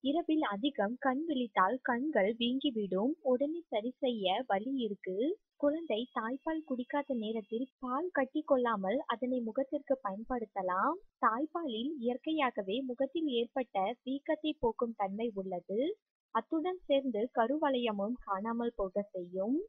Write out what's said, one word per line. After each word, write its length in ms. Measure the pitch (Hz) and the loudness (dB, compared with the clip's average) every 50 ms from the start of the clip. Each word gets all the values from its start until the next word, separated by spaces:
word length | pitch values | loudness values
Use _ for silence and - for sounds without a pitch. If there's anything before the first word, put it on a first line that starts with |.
| - 262 | 0 0
இரவில் 340 | 285 339 330 - 311 311 320 320 302 | 0 0 2 2 2 2 2 2 0
அதிகம் 420 | 202 220 294 277 - 202 202 247 247 - | 0 0 -2 0 2 0 0 0 0 0
கண் 180 | 269 254 269 320 | 0 0 0 -2
விழித்தால் 500 | 330 302 254 247 226 _ 208 185 190 240 254 _ | -2 0 0 -2 0 _ 4 4 4 4 0 _
கண்கள் 440 | - 247 240 262 320 302 233 190 202 233 226 | 0 0 0 0 2 2 4 4 4 2 2
வீங்கிவிடும். 720 | 233 240 254 269 - 294 233 220 208 185 185 185 208 262 320 _ - 277 | 0 0 0 0 0 0 0 0 -2 0 0 2 2 2 0 _ 2 2
உடனே 280 | 254 240 277 294 320 339 320 _ | 2 4 2 0 -2 -6 -6 _
சரி 200 | 269 214 208 247 254 _ - | -4 -2 -2 -2 -4 _ -2
செய்ய 400 | 254 240 220 190 180 185 220 262 - | 0 0 2 2 2 2 2 2 0
வழி 200 | 202 196 214 254 277 269 240 | 0 0 0 0 -2 0 0
இருக்கு. 300 | 214 202 - - 190 185 196 240 311 403 - _ _ _ _ | -2 -2 -4 -4 -4 -2 0 2 0 0 -2 _ _ _ _
குழந்தை 360 | - 294 294 330 330 311 220 214 247 - _ | 2 2 2 2 -2 -2 -2 -2 -2 -4 _
தாய்ப்பால் 440 | 247 220 226 262 269 _ 320 320 320 311 - | -4 -2 -2 -4 -4 _ -2 -4 -4 -2 -4
குடிக்காத 460 | 262 233 247 _ - 285 285 - 269 233 | -4 -4 -4 _ -2 -2 0 0 -2 -2
நேரத்தில் 440 | 214 214 226 226 208 _ 220 233 269 - _ _ 269 | -2 -2 -2 -4 -4 _ -4 -4 -4 -4 _ _ -4
பால் 260 | 247 247 269 349 359 - | -2 -2 0 -2 0 0
கட்டி 240 | 294 262 262 _ 311 294 - | 0 0 0 _ -4 2 4
கொள்ளாமல் 480 | 285 254 247 233 226 202 190 185 214 277 - - 240 | 4 4 4 2 2 0 0 0 0 0 0 -2 -2
அதனை 260 | 220 262 247 254 254 233 | -2 0 -2 0 -2 -2
முகத்திற்கு 480 | 220 208 262 277 - - 285 285 - 269 262 _ | -2 -2 -2 -2 -2 -2 -6 0 -2 -2 -2 _
பயன்படுத்தலாம். 920 | 202 190 208 226 - 262 240 220 202 _ 202 185 180 180 185 208 262 320 392 - _ _ _ - | -8 -8 -6 -6 -4 -4 -4 -4 -4 _ -4 -2 0 0 2 2 0 0 -2 -8 _ _ _ 2
தாய்ப்பாலில் 640 | 233 220 240 302 311 _ 349 330 285 220 214 233 285 330 285 226 | 2 2 2 -2 -2 _ -4 -4 -2 -4 -2 -4 -4 -4 -2 -2
இயற்கையாகவே 760 | 240 247 262 - 311 320 311 277 247 - - 202 190 196 247 277 254 | -2 -2 -2 -4 -2 0 2 2 2 0 -2 -4 -2 -2 -2 -2 -4
முகத்தில் 400 | 240 - 269 294 - 339 320 302 247 233 | -2 -2 -2 -2 0 -2 -2 0 0 0
ஏற்பட்ட 460 | 240 240 _ 269 254 _ _ 202 190 202 247 _ _ | 0 0 _ -4 -4 _ _ 0 0 0 -2 _ _
வீக்கத்தை 440 | 254 269 277 _ - 311 302 - 302 294 _ - | -6 -6 -6 _ -2 -2 0 0 -4 -2 _ 0
போக்கும் 340 | 233 226 - 247 233 226 _ | 0 2 2 -2 -2 0 _
தன்மை 260 | 202 196 196 208 226 240 208 190 | -2 -2 -2 -2 -4 -2 -2 -4
உள்ளது. 400 | 190 190 180 175 175 - 196 220 269 339 427 _ _ _ _ _ _ _ _ 226 | -4 -4 -6 -6 -6 -4 0 0 0 0 -2 _ _ _ _ _ _ _ _ -2
அத்துடன் 420 | 226 _ 320 320 302 359 370 359 - | -2 _ -2 0 0 -2 -4 -4 0
சேர்ந்து 340 | - 285 277 269 269 226 202 220 254 _ | 2 2 4 4 2 0 0 -2 0 _
கருவளையமும் 800 | 254 226 226 277 311 320 285 269 247 240 226 214 202 196 214 247 247 - - | 0 2 2 2 2 2 2 2 2 0 0 0 0 -2 -2 -4 -6 -4 -4
காணாமல் 480 | 196 190 208 226 233 233 233 240 - - | -4 -2 -2 -2 -2 -2 -2 -4 -2 -2
போக 280 | 202 190 185 202 208 202 _ | -4 -2 -2 -4 -4 -4 _
செய்யும். 460 | 185 180 175 180 185 190 220 269 320 415 | -10 -10 -6 -4 -4 0 0 0 -2 -2